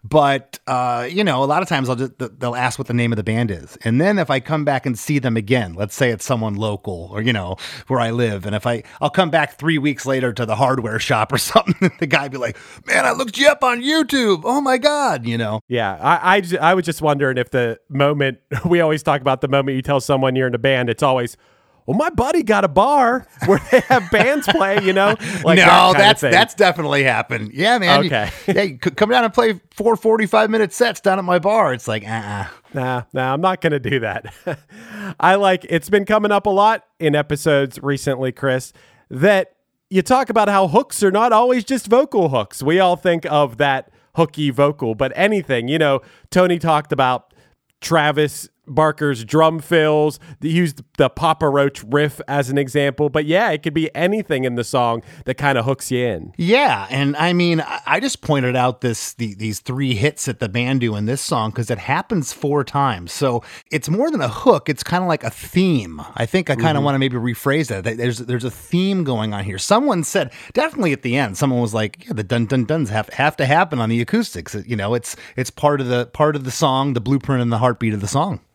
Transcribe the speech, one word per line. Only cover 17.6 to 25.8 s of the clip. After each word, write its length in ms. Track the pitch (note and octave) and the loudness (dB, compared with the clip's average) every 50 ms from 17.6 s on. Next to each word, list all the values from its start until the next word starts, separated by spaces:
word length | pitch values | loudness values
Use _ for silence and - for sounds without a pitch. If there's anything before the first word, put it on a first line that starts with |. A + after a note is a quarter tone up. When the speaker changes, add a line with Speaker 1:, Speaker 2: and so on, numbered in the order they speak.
| A#2+ A#2 A2+ - _ _ | 0 0 -4 -8 _ _
Speaker 2:
moment, 500 | C#3+ C3+ C#3+ C#3+ D3+ C#3+ C3+ C3+ B2 _ _ _ | -2 0 2 2 2 0 -2 -2 -2 _ _ _
<laughs> 140 | C#3+ A#2+ - | -10 -4 0
we 160 | E3+ F3 E3+ | 2 2 4
always 220 | E3 D#3 D#3 D3+ - | 4 2 0 0 0
talk 180 | E3+ C#3+ C#3+ | 0 0 0
about 200 | B2+ C#3 C3 C3 | 2 0 0 0
the 60 | - | 0
moment 280 | C3+ C3 C#3 C3+ C#3 C3+ | 0 0 0 0 0 -4
you 80 | C3 B2+ | -4 -2
tell 180 | C#3 C#3+ C3+ | 0 0 0
someone 340 | - - C#3+ C3 C3+ C3 B2+ | 2 0 0 2 2 0 2
you're 120 | B2+ C3 | 0 0
in 80 | B2+ A#2+ | 0 -2
a 40 | A#2 | 0
band, 300 | A2+ C3+ C3+ B2+ B2 A#2+ | 0 2 2 2 0 -2
it's 140 | A#2 - D3+ | -2 0 2
always, 340 | C#3 C3 B2+ A#2+ A#2 - _ _ _ _ _ _ _ _ _ _ | 2 2 0 -2 -4 -8 _ _ _ _ _ _ _ _ _ _
"Well, 120 | - C#3+ | -4 -2
my 120 | A3 D4+ F4+ | 0 0 0
buddy 320 | E4 - A#3+ C#4+ E4+ E4+ C4+ | 0 -2 0 2 0 0 2
got 200 | G3+ G#3+ G3+ G3 | 2 2 2 2
a 40 | |
bar 580 | F3 C3+ F3+ G#3 C4 D4 C#4+ B3+ A#3 B3 B3+ - _ - - - | 2 2 2 2 4 4 4 4 2 0 -2 -6 _ -10 -4 2
where 120 | F3 G3 - - - | 2 2 2 2 4
they 80 | - B3+ | 2 2
have 280 | - - C4 B3 F#3 E3+ | 4 4 2 2 2 2
bands 360 | - G#3 G#3+ B3+ D4 D4 - | 2 2 4 2 2 0 0
play," 340 | - - E4 G3 G3 G3 G#3 G3 | 0 0 2 2 2 0 0 0
you 100 | F#3+ F#3 | 2 2
know? 220 | F#3+ G3 G#3 A3 A3 | 4 4 2 2 0
Speaker 1:
<laughs> 220 | G#3+ A#3 G#3+ F3+ D3 | -4 -8 -8 -2 2
Speaker 2:
Like 140 | D#3+ E3+ | 4 6
Speaker 1:
No, 80 | F#3+ F3 | 6 8
Speaker 2:
that 200 | F3 F3+ F#3 | 8 8 8